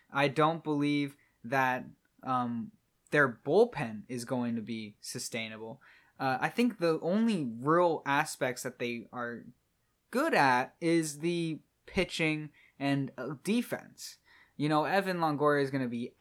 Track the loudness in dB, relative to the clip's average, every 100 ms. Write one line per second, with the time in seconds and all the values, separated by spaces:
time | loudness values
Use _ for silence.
0 | _ 0 0 4 2 2 -2 0 2 0
1 | -2 -6 _ _ -2 0 2 0 -6 -16
2 | _ _ -2 -2 -2 -4 -6 -12 _ _
3 | _ 4 4 2 2 4 4 2 -8 -8
4 | -10 -10 -4 -2 -2 -4 -4 -6 -8 -12
5 | -12 -10 -8 -6 -8 -10 -12 -14 -20 -20
6 | _ -6 -2 0 0 0 0 2 2 2
7 | 2 2 2 0 -2 -2 2 4 4 2
8 | 0 0 0 -2 -4 -4 -8 -6 -6 -6
9 | -8 -10 -8 -10 -14 -20 _ _ _ _
10 | _ -2 2 4 6 4 0 -2 0 2
11 | 0 -4 -2 -2 -2 -6 -10 _ -6 -4
12 | -2 0 0 -2 -6 -16 _ -6 0 0
13 | -2 -6 -8 -6 -2 0 0 -6 -10 -16
14 | -16 -18 _ -20 _ -4 0 2 2 2
15 | 0 0 0 2 4 4 2 0 -2 -4
16 | -8 0